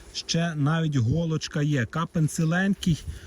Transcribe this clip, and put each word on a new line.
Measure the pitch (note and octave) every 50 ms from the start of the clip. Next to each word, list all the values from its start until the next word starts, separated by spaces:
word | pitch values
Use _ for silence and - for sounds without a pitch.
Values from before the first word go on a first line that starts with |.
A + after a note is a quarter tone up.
| - - -
Ще | - - - - E3 E3+ E3+ D#3
навіть | D3+ C#3 D3 D#3+ E3 E3 D#3 C#3
голочка | C3+ A2 A#2 D3 E3 E3+ D#3+ D#3 D3 - - - D#3
є. | D3 D3+ D3 C3 A2
Капен | - - D#3+ E3+ - - E3+ D#3 C#3+
ціленький, | - - E3 D#3 E3+ F3+ F#3+ G3+ F#3+ - - F#3 D3+ - - - - - -